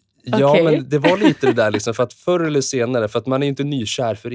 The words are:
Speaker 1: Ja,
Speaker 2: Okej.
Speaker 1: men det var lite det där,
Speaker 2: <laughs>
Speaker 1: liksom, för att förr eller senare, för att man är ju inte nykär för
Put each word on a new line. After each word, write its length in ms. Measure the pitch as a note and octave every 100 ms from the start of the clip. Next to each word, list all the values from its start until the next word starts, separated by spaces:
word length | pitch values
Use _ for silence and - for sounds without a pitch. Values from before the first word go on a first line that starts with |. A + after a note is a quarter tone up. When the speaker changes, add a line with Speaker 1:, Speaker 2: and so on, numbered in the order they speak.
| _ _
Speaker 1:
Ja, 280 | - B2 C#3
Speaker 2:
Okej. 120 | D3+ E3
Speaker 1:
men 240 | D#3 C3
det 100 | C#3+
var 180 | C#3+ F#3
lite 300 | D4 - C3+
det 60 |
där, 180 | A#2 A2
Speaker 2:
<laughs> 0 |
Speaker 1:
liksom, 240 | G#2 A2 A2+
för 80 |
att 100 | B2
förr 280 | - - F3+
eller 200 | E3 D3
senare, 480 | C3 C3+ A#2 B2+ G#2+
för 100 | A#2+
att 80 | A2+
man 160 | C3
är 40 | C#3+
ju 40 |
inte 140 | C3+ D3
nykär 500 | C#3+ A#2 - A#2+ G#2+
för 180 | A#2+